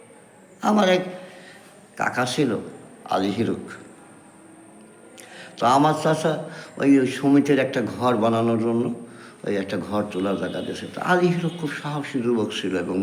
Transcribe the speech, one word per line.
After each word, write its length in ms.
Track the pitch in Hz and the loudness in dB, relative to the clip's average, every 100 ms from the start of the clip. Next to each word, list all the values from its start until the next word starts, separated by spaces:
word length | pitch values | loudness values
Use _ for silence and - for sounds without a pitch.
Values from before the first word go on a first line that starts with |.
| - - - - - - | -20 -20 -20 -20 -20 -4
আমার 260 | 208 214 190 | 2 4 4
এক 140 | 185 - - - - - - - - - - | 2 0 -10 -16 -20 -20 -20 -20 -20 -16 -6
কাকা 280 | - - 123 | -4 -2 -4
ছিল 240 | - 135 92 87 - - - - | 0 0 -2 -6 -16 -20 -16 -4
আলী 200 | - 147 | -2 0
হিরুক, 340 | 117 98 - - - - - - - - - - - - - - - - - - - - | 0 -2 -2 -8 -16 -20 -20 -20 -20 -20 -20 -20 -20 -20 -20 -20 -20 -20 -20 -20 -20 -16
তো 100 | - 120 | 0 4
আমার 280 | 135 151 151 | 6 4 4
চাচা 320 | 160 156 170 151 - - - - | 0 2 0 -2 -6 -12 -14 -2
ওই, 120 | 139 139 | 4 6
ওই 100 | 131 | 4
সমিতির 460 | - 143 143 139 135 | 0 4 4 6 2
একটা 200 | 131 131 104 | 2 -2 -4
ঘর 240 | 95 123 117 | -2 0 2
বানানোর 440 | 113 113 117 113 | 2 2 2 2
জন্য 240 | 113 117 120 120 - - - - | 2 0 -2 -4 -12 -18 -20 -10
ওই 120 | - 101 | -4 -4
একটা 200 | 95 98 | -2 -6
ঘর 240 | 85 104 101 | -4 -4 -4
তোলার 260 | 92 98 92 | -4 -2 -2
জায়গা 220 | 90 82 | -4 -6
দিয়েছে। 260 | 80 - - | -8 -8 -10
তো 60 | - - | -6 0
আলী 160 | 180 175 | 2 4
হিরুক 260 | 170 160 - | 2 -2 -4
খুব 120 | 156 - | -6 -6
সাহসী 400 | 147 143 139 135 | -6 -6 -6 -2
যুবক 260 | 117 117 101 | 0 0 0
ছিল 200 | - 95 90 | -2 -4 -4
এবং 180 | 90 92 | -2 0